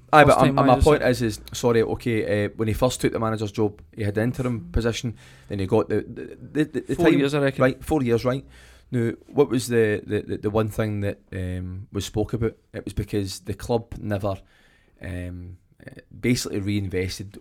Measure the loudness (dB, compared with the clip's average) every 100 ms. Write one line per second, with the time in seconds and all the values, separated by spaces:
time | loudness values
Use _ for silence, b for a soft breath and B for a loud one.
0 | 2 8 8 8 6 4 4 6 6 6
1 | 4 0 -2 -4 -12 -2 2 2 2 0
2 | -2 -2 0 0 0 -2 -2 0 0 0
3 | -2 0 -2 -2 -4 -2 -2 -2 -18 -6
4 | -4 0 -2 -2 -4 -4 -4 -2 0 -2
5 | -6 -10 B B B -6 0 2 2 -2
6 | -2 -10 -14 -16 -8 -2 -2 -2 -4 2
7 | 4 4 2 2 0 2 2 0 -2 0
8 | 2 2 0 -4 -8 b b b b -2
9 | -2 -4 -6 0 2 2 0 2 2 2
10 | -2 -4 -4 -4 -2 -2 -2 -2 -4 -2
11 | -4 -6 -10 -8 -6 -6 -8 -12 -8 -8
12 | -6 -4 -4 -2 -4 -6 _ -12 -10 -8
13 | -4 -4 -4 -8 -10 -10 -4 -4 -4 -12
14 | -6 -4 -4 -6 -12 b b b b _
15 | -12 -10 -10 -12 -14 -18 _ _ -20 -20
16 | -20 -6 0 0 -2 -4 -2 -2 -2 -4
17 | -4 -6 -12 -16